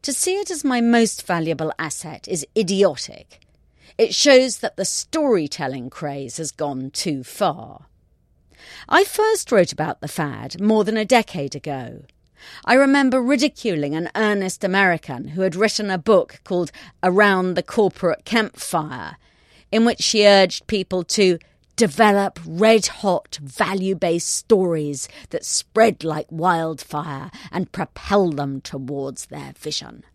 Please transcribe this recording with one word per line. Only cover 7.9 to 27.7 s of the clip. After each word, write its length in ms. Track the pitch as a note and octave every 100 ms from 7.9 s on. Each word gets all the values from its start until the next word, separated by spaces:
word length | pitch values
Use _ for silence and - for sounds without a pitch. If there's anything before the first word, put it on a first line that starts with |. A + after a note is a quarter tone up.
| _ _ _ _ _ _ _ - - -
I 140 | E4+
first 480 | G4+ - G#4+ A4 -
wrote 220 | A3 F3
about 280 | - D#3 -
the 60 | D3
fad 540 | - D3+ A2+ B2 E3+
more 240 | G#3 A3
than 120 | G3+ A3
a 80 |
decade 520 | G#3+ B3 G#3+ F#3 C#3+ C#3+
ago. 480 | D#3 C#3 A#2 A#2+ - _ _ _ - -
I 100 | -
remember 460 | B3+ C#4 C#4 C4 C4
ridiculing 760 | A#3+ C#4 C4+ - A#3 E3 D3 D#3
an 140 | E3+
earnest 480 | - G#3+ G#3 F#3+ -
American 680 | F#3+ F#3+ G3 E3 - B2 -
who 120 | D#3+
had 160 | F#3+ E3+
written 340 | G#3+ - G#3
a 80 | F#3
book 420 | D#3 G3 - -
called 260 | - F3+ E3+ - - _
Around 520 | F#3 F#3 G#3 F#3+ F#3
the 100 | F3
Corporate 600 | F3 - G3 - F3+ D3+
Campfire, 920 | - A3+ G#3+ - - E3+ D3+ B2+ D#2+ D#3+ _ _ _ _ _
in 120 | A3+
which 160 | A3+ -
she 240 | - A3
urged 440 | G#3 G3 F#3+ - _
people 340 | G#3+ F#3 F#3
to 360 | E3+ - F#3+ E3+ _ _ _ -
develop 640 | A3 C#3+ G#3+ G3+ G3 -
red-hot, 960 | E3 E3 A3 A3+ - - G#3 F3 - -
value-based 880 | C#3+ - F3+ F#3+ F#3+ F#3 F3+ E3+ -
stories 800 | - - G#3+ F#3 D#3+ D3 C#3+ - - -
that 140 | D#3
spread 580 | - - - - A3 E3
like 240 | D#3+ D3+ -
wildfire 1000 | D#3+ F3 E3+ D#3+ D#3 - D3+ D#3 C3+ D#3 - -
and 180 | F3 F3